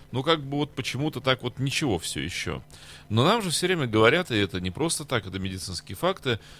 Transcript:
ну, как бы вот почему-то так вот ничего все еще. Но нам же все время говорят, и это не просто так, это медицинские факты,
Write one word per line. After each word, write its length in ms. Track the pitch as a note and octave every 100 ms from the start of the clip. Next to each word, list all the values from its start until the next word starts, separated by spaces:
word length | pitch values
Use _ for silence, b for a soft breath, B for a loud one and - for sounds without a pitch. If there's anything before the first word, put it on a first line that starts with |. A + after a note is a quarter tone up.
| b
ну, 100 | A#2+
как 200 | C#3+ E3
бы 140 | C#3 C#3+
вот 120 | D3 -
почему-то 460 | B2+ A#2+ D#3 D#3
так 200 | C3+ B2+
вот 160 | A#2+ -
ничего 400 | C3+ - D3+ F2
все 220 | - -
еще. 400 | D2+ - - C#2 - B B B B
Но 160 | G#2+ D3
нам 160 | A#3
же 80 | F#3+
все 160 | - F3+
время 220 | F3+ B2+
говорят, 420 | G#2+ A2+ D#3+ F3+
и 80 | A2
это 240 | G2 F#2
не 80 | F#2
просто 340 | F2 D#3+ -
так, 220 | D3+ B2 G2
это 140 | F#2+
медицинские 560 | F#2+ F#2 - F2+ - F#2+
факты, 440 | F3 F#3+ C3+ A2 b